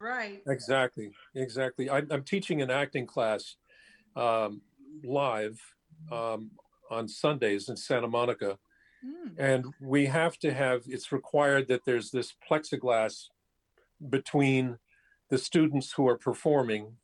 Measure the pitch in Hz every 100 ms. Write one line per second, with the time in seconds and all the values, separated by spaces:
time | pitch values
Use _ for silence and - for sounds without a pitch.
0 | 226 247 208 202 139 135 - 135 127 -
1 | 104 - - 135 127 117 131 - 151 139
2 | 147 143 135 196 - 156 131 131 139 131
3 | 120 - 110 104 - - _ _ - _
4 | _ - 120 113 107 104 - _ - 151
5 | 131 139 139 110 107 110 - _ _ -
6 | - 117 113 110 110 - _ _ - 113
7 | 110 - 151 143 113 101 95 113 - 131
8 | 117 117 123 123 101 98 _ _ _ _
9 | 254 330 294 160 139 131 127 - 135 143
10 | 139 160 165 - 156 135 131 127 127 127
11 | - 135 - 147 143 139 131 123 - 120
12 | 104 127 - - - 156 156 131 127 113
13 | 110 - - _ _ _ _ _ _ -
14 | 143 135 - 147 135 131 131 120 _ _
15 | _ _ - 131 - 170 156 143 135 -
16 | 131 120 123 120 160 147 120 107 107 -